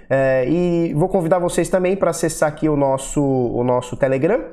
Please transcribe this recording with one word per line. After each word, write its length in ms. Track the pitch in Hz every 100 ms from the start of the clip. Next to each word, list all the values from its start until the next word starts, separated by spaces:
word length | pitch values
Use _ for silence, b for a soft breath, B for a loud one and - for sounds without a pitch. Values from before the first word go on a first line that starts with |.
| B
É, 400 | 135 135 131 127
e 460 | 165 175 170 170
vou 140 | 147 185
convidar 320 | 190 165 185
vocês 280 | 175 175 165
também 280 | 190 180 190
pra 140 | 175
acessar 380 | 170 165 - 156
aqui 200 | 151 156
o 80 | 147
nosso, 440 | 139 135 - -
o 440 | 139 131 120 120
nosso 320 | 123 123 120 -
Telegram, 440 | 135 135 160 254 -